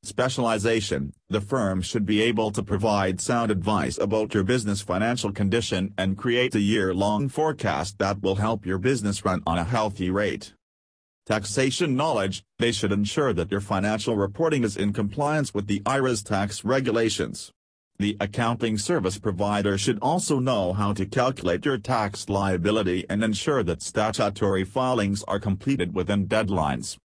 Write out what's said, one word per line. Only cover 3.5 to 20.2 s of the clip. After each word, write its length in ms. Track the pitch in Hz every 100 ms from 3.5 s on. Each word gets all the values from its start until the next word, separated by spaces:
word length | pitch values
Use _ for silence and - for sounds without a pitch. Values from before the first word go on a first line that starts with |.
advice 480 | 101 85 104 65 -
about 340 | 104 110 107
your 100 | 107
business 380 | 95 127 104 101
financial 500 | - 90 110 123 113
condition 640 | 98 101 113 113 92 95 -
and 180 | 95 95
create 380 | 123 120 123 110
a 40 |
year-long 720 | 101 110 95 92 101 - 139
forecast 680 | 139 156 131 110 71 92 -
that 240 | 98 101
will 140 | 98 98
help 280 | 107 113 90
your 140 | 92
business 440 | 98 135 104 101
run 200 | 104 90 -
on 140 | 85
a 40 |
healthy 460 | 82 120 107 101 90
rate. 460 | 95 104 67 - _ _ _ _ _ _ _ _
Taxation 680 | 107 101 104 135 135 160 127
knowledge. 480 | 156 123 95 95 - _
They 140 | 120
should 200 | 110 101
ensure 420 | 101 104 - 139
that 180 | 90 85
your 100 | 98
financial 540 | 101 98 101 110 107 110
reporting 480 | 98 101 165 151
is 140 | 113 101
in 160 | 104
compliance 600 | 104 104 101 147 156 143
with 140 | 101 101
the 160 | 101 101
ira's 380 | 135 131 113
tax 420 | 104 104 101 101 104
regulations. 840 | 135 127 113 113 - 67 - - _ _ _ _ _
The 140 | 104 104
accounting 560 | 104 104 117 117 120 110
service 420 | - 170 - 101
provider 580 | 110 90 101 104 101 98
should 220 | 101 110
also 380 | 131 170